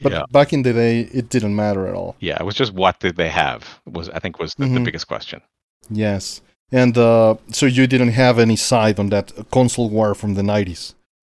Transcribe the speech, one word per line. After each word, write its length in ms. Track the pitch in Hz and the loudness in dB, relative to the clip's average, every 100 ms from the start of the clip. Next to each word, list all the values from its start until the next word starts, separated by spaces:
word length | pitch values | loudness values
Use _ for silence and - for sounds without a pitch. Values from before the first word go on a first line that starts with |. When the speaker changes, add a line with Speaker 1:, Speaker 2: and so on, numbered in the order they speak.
Speaker 1:
But 100 | 143 | -4
Speaker 2:
Yeah. 120 | 82 - | -4 0
Speaker 1:
back 220 | 143 143 | 2 2
in 80 | 147 | 2
the 100 | 123 | 2
day, 280 | 117 117 117 113 | 2 2 0 -2
it 160 | 127 117 | -6 -2
didn't 260 | 123 107 104 | -2 0 -2
matter 320 | 104 98 95 | -2 -2 -4
at 80 | 92 | -6
all. 200 | 87 - | -10 -8
Speaker 2:
Yeah, 180 | 82 - | -6 -4
it 60 | 92 | -4
was 100 | 101 | -2
just 180 | 113 | -4
what 260 | 92 92 - | 0 0 0
did 160 | 90 85 | -4 -2
they 140 | 80 | -2
have, 500 | 82 71 57 - - - | 0 -2 -4 -14 -20 -14
was, 220 | 82 82 | -12 -10
I 100 | 80 | -10
think 180 | 92 - | -10 -10
was 160 | 80 | -10
the, 120 | - 135 | -4 -2
the 40 | |
Speaker 1:
Mm-hmm. 140 | 123 | -2
Speaker 2:
biggest 240 | 117 82 - | -2 -6 -10
question. 340 | - - - _ _ _ _ - | -10 -12 -18 _ _ _ _ -10
Speaker 1:
Yes. 520 | 107 107 98 - - _ _ - | -4 -2 -4 -8 -16 _ _ -2
And, 240 | 127 127 120 | 2 4 4
uh, 420 | 117 113 110 110 - | 6 6 4 2 -4
so 140 | - 139 | 0 2
you 220 | 123 127 | 4 4
didn't 220 | 127 120 | 4 2
have 280 | 120 127 117 | 4 4 4
any 180 | 113 107 | 4 2
side 440 | - 120 110 104 | 0 2 2 0
on 100 | 101 | 0
that 220 | 101 - - - | -2 -4 -12 -2
console 400 | 131 123 - 113 | 0 0 0 -2
war 240 | 107 107 | 0 0
from 220 | 98 104 98 | -2 -4 -2
the 80 | |
nineties? 500 | 101 104 92 82 - - _ _ | 0 0 -2 -8 -16 -20 _ _